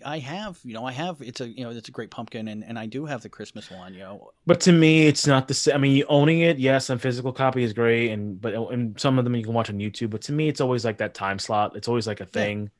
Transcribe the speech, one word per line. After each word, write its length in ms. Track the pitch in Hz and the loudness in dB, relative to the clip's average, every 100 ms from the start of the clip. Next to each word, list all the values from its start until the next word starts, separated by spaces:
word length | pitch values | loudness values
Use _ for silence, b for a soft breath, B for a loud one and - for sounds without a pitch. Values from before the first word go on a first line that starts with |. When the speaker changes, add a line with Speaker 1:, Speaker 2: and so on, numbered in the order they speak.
| 135 | -8
Speaker 1:
I 140 | 156 | -10
have, 380 | 131 180 214 - | -10 -10 -12 -14
you 100 | 127 | -14
know, 120 | 110 127 | -10 -8
I 80 | |
have, 280 | 127 175 165 | -6 -8 -8
it's 200 | 123 - | -12 -10
a, 80 | 120 | -12
you 160 | 113 120 | -10 -12
know, 60 | |
it's 180 | 120 110 | -12 -14
a 20 | |
Great 180 | 123 107 | -14 -12
Pumpkin, 380 | - 110 113 110 | -12 -12 -10 -10
and, 160 | 107 | -10
and 160 | 104 117 | -10 -10
I 60 | 110 | -10
do 200 | 127 151 | -10 -8
have 160 | 127 | -10
the 60 | 110 | -12
Christmas 420 | - 104 110 - | -16 -16 -16 -18
one, 240 | 92 90 | -18 -18
you 60 | 92 | -18
know. 320 | 95 101 - _ - | -16 -18 -20 _ 2
Speaker 2:
But 160 | 170 | 4
to 100 | 185 | 8
me, 340 | 170 156 160 156 | 8 8 8 6
it's 220 | - 147 | 4 4
not 220 | 135 135 | 4 2
the 40 | |
sa-, 200 | 135 151 | 0 2
I 40 | 139 | 4
mean, 280 | 139 139 143 | 4 4 4
owning 320 | 143 147 165 | 4 6 4
it, 200 | 170 147 | 2 4
yes, 300 | 131 135 - | 2 2 0
a 80 | 123 | -2
physical 360 | 131 123 127 | -2 -4 -6
copy 300 | 127 131 127 | 0 0 2
is 100 | 120 | -2
great, 380 | 104 117 117 117 | 2 2 4 2
and, 280 | 107 104 95 | -2 -6 -8
but, 140 | 110 | -6
and 440 | 107 117 123 113 101 | -6 -6 -4 -6 -2
some 200 | 143 131 | 2 2
of 80 | 123 | 2
them 100 | 120 | -2
you 80 | |
can 100 | 110 | -2
watch 160 | 113 113 | -2 -2
on 80 | 104 | -4
YouTube, 340 | 104 - 113 | -6 -6 -6
but 100 | 107 | -6
to 100 | - | -6
me, 160 | 147 156 | -2 -2
it's 140 | 143 | 0
always, 240 | 131 123 117 | 0 0 -2
like, 140 | 107 | -4
that 140 | 107 | -6
time 240 | - 98 98 | -4 -6 -4
slot. 380 | - 107 104 104 | -2 0 0 -4
It's 140 | 117 | -4
always, 180 | 117 107 | -2 -2
like, 140 | 104 | -8
a 20 | |
Speaker 1:
Yeah. 60 | 95 | -6
Speaker 2:
thing. 400 | - 104 104 104 | -4 -2 -4 -8